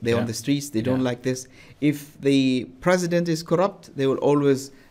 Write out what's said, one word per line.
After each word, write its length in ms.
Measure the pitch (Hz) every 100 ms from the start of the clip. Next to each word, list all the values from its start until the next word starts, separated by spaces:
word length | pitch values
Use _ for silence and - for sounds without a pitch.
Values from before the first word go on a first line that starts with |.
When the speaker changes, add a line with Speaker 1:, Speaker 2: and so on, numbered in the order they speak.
Speaker 1:
They're 140 | 117 117
Speaker 2:
Yeah. 40 |
Speaker 1:
on 60 | 117
the 80 |
streets. 340 | 113 - 143 139
They 120 | 110
don't 160 | 120 131
Speaker 2:
Yeah. 100 | 127
Speaker 1:
like 120 | 123
this. 260 | 127 127 - - - -
If 400 | 147 147 - -
the 440 | 139 139 131 127 - -
president 460 | 180 180 175 175 175
is 140 | 160
corrupt, 540 | - 165 196 - - 139
they 100 | 135
will 120 | 127 139
always 400 | 147 143 131 - - -